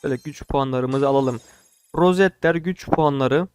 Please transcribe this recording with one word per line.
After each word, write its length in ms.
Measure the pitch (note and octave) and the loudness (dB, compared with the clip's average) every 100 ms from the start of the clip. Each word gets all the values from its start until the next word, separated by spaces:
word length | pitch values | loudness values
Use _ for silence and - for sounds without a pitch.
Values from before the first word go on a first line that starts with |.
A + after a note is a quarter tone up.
Böyle 120 | D3+ B2+ | -4 -6
güç 320 | D3+ D3 - | -8 -14 -4
puanlarımızı 600 | C#3+ C3+ B2+ B2+ C3+ C#3 | -2 -2 -2 -2 0 2
alalım. 340 | C#3 C3 A#2 - _ _ _ _ - | 2 0 -4 -12 _ _ _ _ 0
Rozetler, 600 | F3+ F3+ F#3+ - E3 E3+ | 2 4 2 2 -2 0
güç 320 | E3 F#3 - | -4 -8 -4
puanları. 600 | - D#3 C#3 C3 C#3 F#3+ | 0 0 2 2 0 -2